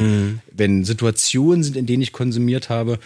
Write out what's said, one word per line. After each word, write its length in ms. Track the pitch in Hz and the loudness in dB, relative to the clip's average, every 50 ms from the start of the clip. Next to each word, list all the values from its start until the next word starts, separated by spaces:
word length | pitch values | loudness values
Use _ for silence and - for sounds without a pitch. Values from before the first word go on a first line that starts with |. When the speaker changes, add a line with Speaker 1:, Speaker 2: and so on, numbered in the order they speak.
| 110 107 104 104 101 | 2 2 2 2 0
Speaker 1:
Mhm. 120 | 101 107 113 - _ - | -2 -4 -6 -10 _ -4
Speaker 2:
wenn 320 | 101 104 101 101 95 92 | 0 2 2 2 2 2
Situationen 800 | 98 117 104 117 117 110 - - - - 127 139 165 180 170 156 | 0 -2 0 0 0 0 0 -2 -2 0 2 2 2 2 2 2
sind, 120 | 143 135 | 0 -2
in 100 | 131 123 | -4 -2
denen 160 | 117 123 131 135 | 0 0 0 0
ich 100 | - - | -2 -4
konsumiert 560 | - 123 127 113 120 123 120 127 131 - - | -4 -4 -2 0 0 0 0 0 -2 -2 -4
habe, 300 | 120 117 113 117 120 110 - | -4 -2 -2 -2 -2 -4 -6